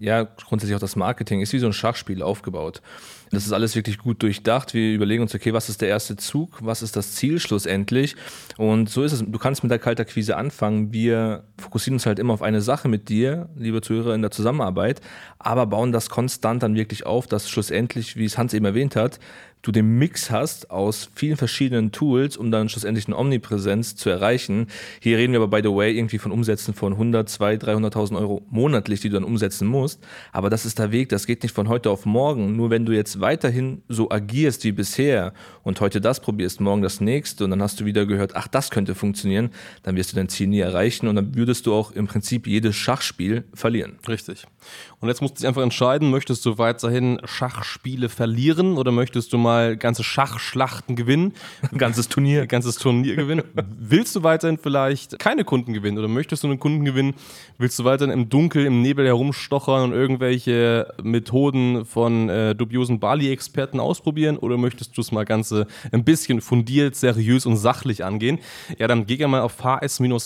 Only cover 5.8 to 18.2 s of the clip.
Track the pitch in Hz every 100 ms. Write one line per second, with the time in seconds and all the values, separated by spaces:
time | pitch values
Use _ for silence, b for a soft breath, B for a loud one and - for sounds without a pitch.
5.8 | 101 104 - 104 - 143 175 - 110 113
6.8 | 110 107 101 - 135 170 - 104 87 95
7.8 | 101 123 143 B B B B - 110 110
8.8 | 110 123 147 139 104 110 135 139 123 117
9.8 | 123 117 113 - 107 82 135 - 107 107
10.8 | 107 110 117 113 113 104 - - - 113
11.8 | - 131 113 98 120 107 101 110 104 143
12.8 | 135 107 - 107 131 160 170 151 113 110
13.8 | - 113 117 110 107 - 110 147 101 92
14.8 | 104 139 B B B B - 120 113 101
15.8 | 123 117 - - 127 - 110 120 117 110
16.8 | 110 104 - 117 123 107 - - 101 92
17.8 | 117 120 113 110